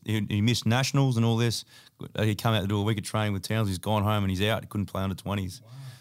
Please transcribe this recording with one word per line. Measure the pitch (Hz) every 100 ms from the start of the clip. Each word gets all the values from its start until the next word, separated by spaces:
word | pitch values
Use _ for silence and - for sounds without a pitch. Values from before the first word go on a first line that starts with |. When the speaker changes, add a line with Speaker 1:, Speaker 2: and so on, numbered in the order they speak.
Speaker 1:
he, | - 110 101
he | 104
missed | 110 117 -
nationals | 117 135 139 135 117
and |
all | 117 113
this. | 117 110 - - - - - -
Uh, |
he | 107
came | 104 117
out | 110
to | 98
do | 104
a |
week | 101 110
of |
training | 90 110 107
with | 98
Towns. | - 110 107
He's | 92
gone | 98 107
home | 101 107
and | 98
he's | 92
out. | 104 110
He | -
couldn't | 104 95
play | 98
under | 95
twenties. | 92 - 101 92 -
Speaker 2:
Wow. | - 127 - -